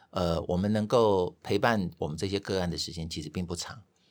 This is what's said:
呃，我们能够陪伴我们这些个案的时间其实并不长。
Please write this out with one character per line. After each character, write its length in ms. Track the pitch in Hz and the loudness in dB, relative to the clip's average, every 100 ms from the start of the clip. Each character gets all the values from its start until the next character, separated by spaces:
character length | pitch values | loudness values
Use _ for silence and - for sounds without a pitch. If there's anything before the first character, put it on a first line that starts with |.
| _ | _
呃， 320 | - 85 82 | 0 2 2
我 140 | - 87 | 2 0
们 140 | 101 | 2
能 120 | 107 107 | 2 2
够 520 | 127 113 98 90 - | 4 6 4 0 -4
陪 160 | - 101 | -2 2
伴 320 | 120 107 87 - | 2 2 0 -4
我 120 | 82 | -6
们 80 | 80 | -4
这 100 | 98 | -4
些 100 | 98 | -4
个 180 | - 98 | -2 -2
案 100 | 87 | -2
的 80 | 80 | -2
时 140 | - | -6
间 180 | 82 80 | -8 -8
其 120 | 80 | -8
实 80 | 76 | -8
并 160 | - 87 | -6 -4
不 100 | 87 | -6
长。 260 | - - - _ _ | -8 -12 -20 _ _